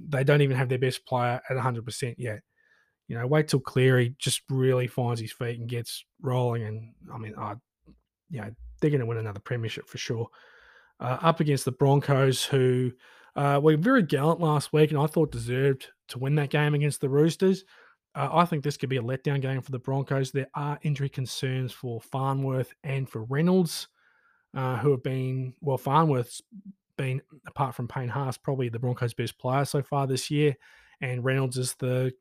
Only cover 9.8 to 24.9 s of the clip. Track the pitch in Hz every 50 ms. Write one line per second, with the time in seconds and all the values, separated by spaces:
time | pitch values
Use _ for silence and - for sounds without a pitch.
9.8 | - - - 120 - - 123 113 110 - _ - - - - - _ - - -
10.8 | _ _ _ - - 123 127 - 170 165 160 - 160 147 143 127 - 127 123 -
11.8 | 143 139 139 143 135 - 139 131 135 135 131 - - - 143 135 127 127 123 127
12.8 | 127 123 127 _ _ - - - - _ - 139 143 143 143 143 147 160 156 151
13.8 | 175 247 269 254 180 147 - 131 143 160 170 170 170 156 151 143 - - - 151
14.8 | 156 147 156 139 147 151 - 170 156 143 - 117 113 120 123 131 139 139 135 131
15.8 | - - - _ _ - - 127 131 135 147 151 143 135 - 147 151 147 147 143
16.8 | 147 147 139 - - 135 135 143 156 165 151 - 190 190 190 185 - _ - -
17.8 | - _ _ _ _ _ - 147 143 139 131 160 175 - 170 147 135 147 143 -
18.8 | - 127 135 127 113 117 131 131 - 151 139 139 131 131 135 131 - - 131 120
19.8 | - - 135 139 135 - 139 135 135 131 - 135 131 - - 151 143 147 147 -
20.8 | - 156 143 131 139 139 - - 127 - - - - 131 131 131 127 123 - -
21.8 | - 123 117 113 - - - 131 135 135 135 135 135 131 131 131 120 - - _
22.8 | - 147 135 135 135 - - 113 110 120 135 147 165 180 185 190 180 160 - -
23.8 | - - _ _ _ _ _ _ _ _ _ _ _ _ - 131 131 127 127 110
24.8 | 107 147